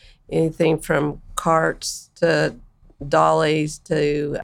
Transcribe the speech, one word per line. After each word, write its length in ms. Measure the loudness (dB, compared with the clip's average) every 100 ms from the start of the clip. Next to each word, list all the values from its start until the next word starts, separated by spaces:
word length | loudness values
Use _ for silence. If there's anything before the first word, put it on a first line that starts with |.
| -20 -20 -6
anything 500 | -2 -2 0 0 0
from 420 | 0 0 0 -4 -10 -6
carts 760 | 0 2 2 -2 -8 -10 -14 -2
to 400 | 0 2 0 -4 -16 _ -20 -14 0
dollies 760 | 2 4 4 2 0 -2 -6
to 580 | -4 0 0 0 -4 -6